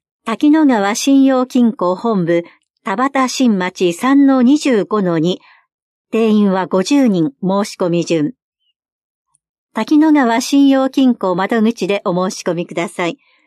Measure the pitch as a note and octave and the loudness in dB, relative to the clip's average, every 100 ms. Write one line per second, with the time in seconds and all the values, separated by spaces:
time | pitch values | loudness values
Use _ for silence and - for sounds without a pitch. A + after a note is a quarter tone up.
0 | _ _ - G#3+ D4+ D#4 D4 A#3 G3 - | _ _ -10 -2 2 4 4 2 0 -2
1 | - C#4 C4+ C4 B3+ B3+ A#3 - F3+ F3+ | 2 4 4 2 0 0 0 0 -4 -2
2 | A#3 G#3 E3+ E3+ E3+ _ _ _ - G3 | -2 -2 0 -2 -4 _ _ _ -8 -4
3 | C4+ C#4 B3+ - B3 G3+ F3+ - F3+ E3+ | -4 -2 -4 0 0 0 -4 -2 -4 -2
4 | B3+ C#4 C#4 C4 B3 D4 D4 A3+ F3+ G#3+ | 0 4 4 4 2 2 0 -2 -2 -2
5 | F#3 E3 E3 F#3 _ _ _ _ _ _ | -2 0 -2 -4 _ _ _ _ _ _
6 | _ A3 A3+ G#3+ G3+ F#3 F3+ F#3+ F#3 C#4+ | _ -2 0 2 2 0 -2 -2 0 0
7 | B3+ F#3 D#3 - F#3 G3 G#3 - F3+ E3+ | 2 0 -2 -4 -4 -2 -4 -4 -2 -2
8 | D#3+ E3 D3+ - _ _ _ _ _ _ | -2 -2 -2 -6 _ _ _ _ _ _
9 | _ _ _ _ _ _ _ - A3 D4+ | _ _ _ _ _ _ _ -8 0 2
10 | D#4 D4 A#3+ A3+ - C#4 C#4 C4+ C4 C4+ | 4 4 2 0 0 2 4 2 0 0
11 | C4 A#3 F#3+ F3+ F#3+ A#3 A3 - F3 G3+ | 0 0 -2 -2 -2 0 0 -2 -4 -4
12 | G#3 F3 F#3 - - E3+ - E3 E3+ - | -4 -2 -4 -4 -6 -6 -6 -8 -8 -6
13 | E3+ - _ _ | -6 -8 _ _